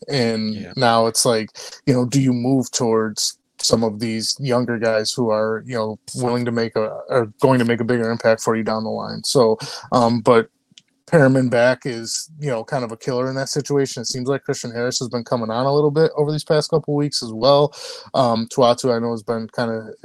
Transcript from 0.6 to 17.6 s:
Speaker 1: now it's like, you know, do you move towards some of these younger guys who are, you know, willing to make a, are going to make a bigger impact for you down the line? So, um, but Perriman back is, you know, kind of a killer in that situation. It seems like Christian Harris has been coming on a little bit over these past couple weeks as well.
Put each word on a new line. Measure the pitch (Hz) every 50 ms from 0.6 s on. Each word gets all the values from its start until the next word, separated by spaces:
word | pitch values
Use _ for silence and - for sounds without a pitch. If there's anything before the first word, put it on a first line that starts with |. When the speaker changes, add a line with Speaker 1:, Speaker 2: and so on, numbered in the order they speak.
| 90 90 -
Speaker 1:
now | 139 127 117 113 117 113
it's | 117 113 - -
like, | 135 117 110 107 - _ - - - - - -
you | - 127
know, | 127 123
do | 120 123 139
you | 135 131 123
move | 120 120 127 135 131 123 -
towards | - - 127 113 113 110 110 107 107 - - - - _ _ _ _ -
some | - - - 113
of | 117 113 104 104
these | 120 113 110 113 107 - - -
younger | 139 135 120 123 123 113 117
guys | 110 113 113 110 107 107 - -
who | - 123 110
are, | 107 107 110 110 110 110 107
you | 123 127
know, | 117 110 110 107 - - - -
willing | 131 123 117 120 123 120
to | 120
make | 117 117 117 113 -
a, | 113 107 110 - - - -
are | 127 127 113 110 - -
going | - 131 131 127
to | 120
make | 117 120 113
a | 120
bigger | 110 123 120 113 113
impact | 117 117 - 117 113 113
for | - 120 113
you | 113 110
down | 113 110 110 110
the | 110
line? | 107 107 104 104 110 110 110
So, | - - 143 117 110 107 - - - - - - - -
um, | 127 117 117 120 117
but | 110 123 123 113 110 - _ _ _ _ _ - _ _ _ _ _
Perriman | - - 165 139 131 131 135 127 123
back | 123 117 120 127 127 - -
is, | 143 120 113 113 107 - - - - 160 151
you | 147 143
know, | 123 110 113
kind | - 156 135 123
of | 110 113
a |
killer | - - 143 127 123 127
in | 131 131
that | 135 135 -
situation. | - 151 131 - 143 139 135 127 - 127
It | 113
seems | - - 131 123 131
like | 139 131 -
Christian | - 131 - - 120
Harris | 113 117 120 123 120 -
has | 131 113
been | 123 120 117
coming | - 131 120 113 110
on | 110 120 131
a | 139 143
little | 147 151 151
bit | 143 160 160 - -
over | 147 147 147
these | 156 151 -
past | - 160 151 143 -
couple | 165 156 - - 147
weeks | 147 147 147 - -
as | 127 117 110
well. | 110 113 139 143 143